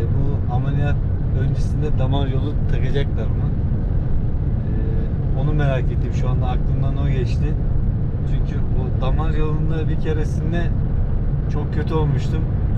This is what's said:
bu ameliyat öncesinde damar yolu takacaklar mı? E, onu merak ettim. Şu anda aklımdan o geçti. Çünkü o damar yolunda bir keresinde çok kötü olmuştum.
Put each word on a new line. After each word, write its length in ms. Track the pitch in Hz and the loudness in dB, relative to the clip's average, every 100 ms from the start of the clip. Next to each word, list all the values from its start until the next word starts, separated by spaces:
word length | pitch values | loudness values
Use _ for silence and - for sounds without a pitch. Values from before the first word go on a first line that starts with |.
| - | 0
bu 240 | - - - - | 2 2 0 0
ameliyat 420 | - 139 143 147 - - - - - | 0 0 0 2 0 0 0 0 0
öncesinde 580 | - - - - 147 - | 0 0 0 0 0 2
damar 280 | 131 139 143 | 2 0 0
yolu 280 | 135 143 - - | 0 0 0 0
takacaklar 560 | 139 139 143 143 - - | 2 2 0 0 0 0
mı? 240 | - - - - 110 - - - - - - - - - | 0 0 0 0 0 0 0 2 2 2 0 0 -2 0
E, 40 | - - - - - - - | 0 0 0 0 0 0 0
onu 120 | - | 0
merak 320 | 151 139 131 | 2 2 0
ettim. 280 | 123 - - - | 0 0 0 0
Şu 80 | 127 | 0
anda 180 | 127 - | 0 0
aklımdan 500 | - - - - - | 0 0 0 0 0
o 120 | 143 | 0
geçti. 460 | 135 - - 147 - - - - - - - - | 0 0 0 0 0 0 0 0 0 -2 -2 0
Çünkü 280 | - - - | 0 0 0
o 420 | - - - - | 0 0 0 0
damar 300 | 131 139 156 | 0 0 0
yolunda 580 | 156 - 151 - 151 147 | 0 0 0 0 0 0
bir 120 | - | 0
keresinde 640 | 160 147 147 - - - - - - - - - - - - | 0 0 0 -2 -2 0 0 0 0 0 0 0 0 -2 0
çok 220 | - - | -2 -2
kötü 200 | - - | -2 -2
olmuştum. 460 | - 151 - - - - - - | 0 0 0 0 -2 0 0 0